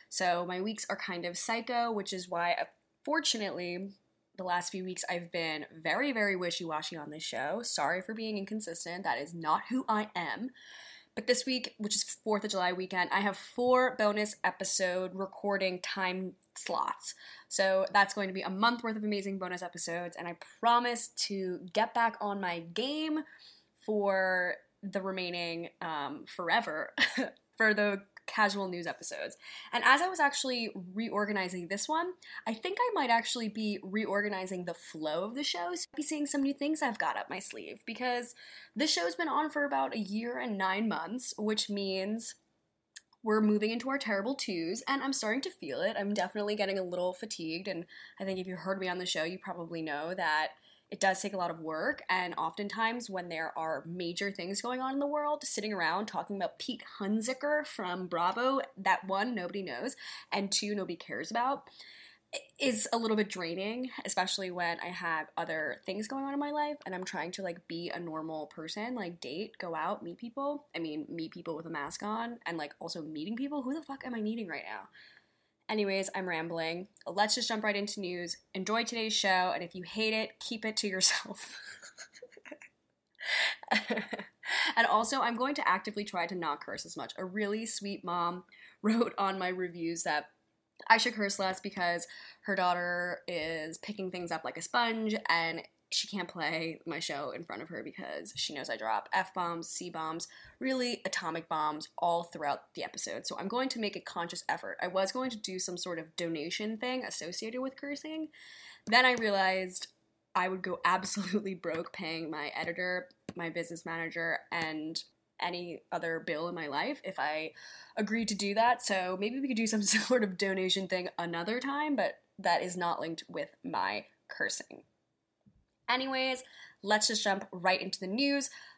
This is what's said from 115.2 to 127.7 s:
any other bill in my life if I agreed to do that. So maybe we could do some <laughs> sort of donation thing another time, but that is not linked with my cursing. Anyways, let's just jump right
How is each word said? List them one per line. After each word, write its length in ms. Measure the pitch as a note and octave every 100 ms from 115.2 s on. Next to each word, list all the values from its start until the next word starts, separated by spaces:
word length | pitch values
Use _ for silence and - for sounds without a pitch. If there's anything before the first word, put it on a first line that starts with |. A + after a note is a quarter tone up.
| _ -
any 400 | F3 F3 F3 D#3 -
other 280 | E3+ E3 E3
bill 300 | E3 D#3 E3+
in 60 | E3+
my 120 | D3
life 320 | C#3+ G#3+ D4
if 140 | F#3+ F#3
I 360 | D3 D#3 D#3 - - - - -
agreed 300 | G#3 A3+ A3
to 80 | G3+
do 180 | G3+
that. 300 | G#3 A#3+ A#3+ -
So 320 | F#3+ F3+ F#3
maybe 200 | G#3+ C4
we 80 | C4+
could 100 | A3+
do 100 | A3
some 140 | A3
<laughs> 20 |
sort 400 | G3+ G#3+ - B3+
of 140 | G3+ F3+
donation 500 | G3 F#3+ F#3 F#3+ F#3
thing 220 | F#3 F3+ -
another 420 | E3+ E3+ F3 A#3+
time, 360 | C4+ C#4+ D4+ B3+
but 240 | D#3 - _ -
that 240 | F#3 E3
is 160 | F3+ F3+
not 220 | E3+ -
linked 240 | D#3+ D#3+ -
with 220 | E3+ - -
my 420 | E3+ A#2+ F#2+ G#2 - _ -
cursing. 560 | - G2 - - - - _ _ _ _ _ _ _ _ _ -
Anyways, 540 | C4 C4+ C4 C4 B3+ - - - -
let's 240 | G3 G#3+ G#3+
just 160 | G#3+
jump 240 | G3+ G3 A3
right 300 | F#3 F#3